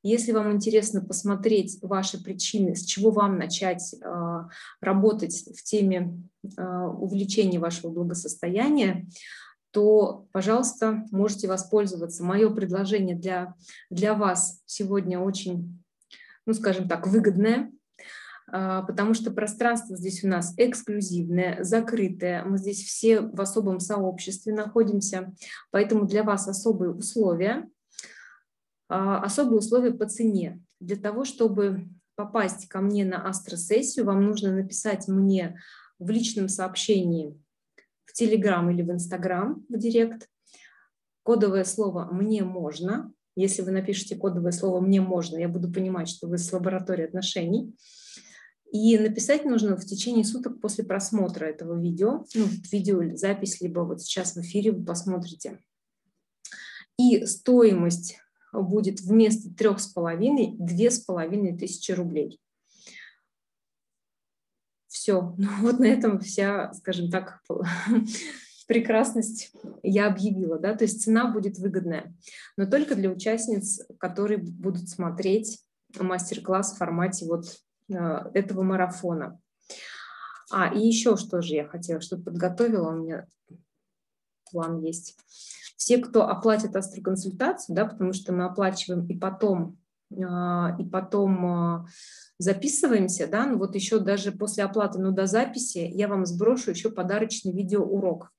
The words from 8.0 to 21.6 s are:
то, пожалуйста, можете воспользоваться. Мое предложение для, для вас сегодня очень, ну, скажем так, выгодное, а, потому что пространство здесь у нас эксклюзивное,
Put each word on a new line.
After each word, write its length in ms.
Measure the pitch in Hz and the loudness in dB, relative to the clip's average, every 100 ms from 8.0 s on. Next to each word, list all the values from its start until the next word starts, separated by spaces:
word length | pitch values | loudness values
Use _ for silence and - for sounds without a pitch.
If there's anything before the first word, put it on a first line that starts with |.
| 175 170 151 - 175 196 269 294 196 180 - - - - - _ _ | -4 -4 -8 -6 -2 0 2 4 2 0 -8 -18 -20 -20 -20 _ _
то, 560 | 208 208 214 202 - - | 4 8 8 6 -2 -6
пожалуйста, 760 | 196 190 233 247 - 220 220 - | -2 2 2 2 0 0 0 -2
можете 380 | 196 208 202 190 | 2 2 0 -2
воспользоваться. 760 | 190 185 214 202 180 170 - | -4 2 2 2 -2 -8 -4
Мое 320 | 175 196 220 | 0 4 4
предложение 640 | 220 190 185 196 208 185 175 | 4 -2 -2 0 0 0 -2
для, 380 | 185 185 180 - - - - | -4 -4 -6 -12 -20 -20 -10
для 240 | 175 208 | 0 0
вас 480 | 214 202 175 - - - | 2 2 2 -2 -4 -14
сегодня 520 | - 196 202 180 180 | -6 -2 0 0 0
очень, 640 | 190 190 185 175 175 - _ _ _ - - - - | -2 -2 -4 -6 -6 -12 _ _ _ -20 -20 -10 -2
ну, 80 | |
скажем 320 | 220 202 190 180 | 0 2 0 0
так, 200 | 170 190 | -2 4
выгодное, 640 | 214 208 180 214 247 - - _ _ - - - - - | 6 6 4 4 4 0 -10 _ _ -20 -18 -18 -20 -10
а, 360 | 190 190 190 | -4 -2 -2
потому 320 | 185 185 208 | -4 0 2
что 180 | 226 226 | 2 0
пространство 640 | - 214 - 233 233 - 185 | -2 -4 0 0 0 -4 -8
здесь 260 | 185 - | -6 -2
у 60 | 196 | 0
нас 260 | 175 175 - | 0 -2 2
эксклюзивное, 1040 | 247 - - 208 185 175 170 175 180 - | 2 2 -6 -4 -2 -2 0 2 0 -2